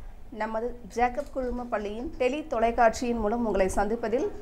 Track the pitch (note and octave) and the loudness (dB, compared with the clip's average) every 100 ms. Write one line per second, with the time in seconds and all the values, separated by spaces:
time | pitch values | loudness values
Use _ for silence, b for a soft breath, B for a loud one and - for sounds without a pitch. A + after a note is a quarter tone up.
0 | B B - G#3+ G#3+ A3 A#3+ A#3+ F#3 A3+ | B B -12 -6 -4 -2 -4 -6 -6 0
1 | B3 C4 C#4+ C4+ B3 A#3+ A#3+ G#3+ G#3 G#3+ | 0 0 -6 -4 -4 -4 -2 -2 -2 -6
2 | D4 - B3 D4 D4+ A3+ A3+ A#3 A3+ A3+ | -6 0 0 0 -2 2 2 6 6 6
3 | A#3+ A#3 G#3 A#3 A3+ G3 F#3+ G#3+ G#3 A3+ | -2 0 2 2 2 4 4 2 0 0
4 | A3 B3 G#4 - | 0 0 -2 -4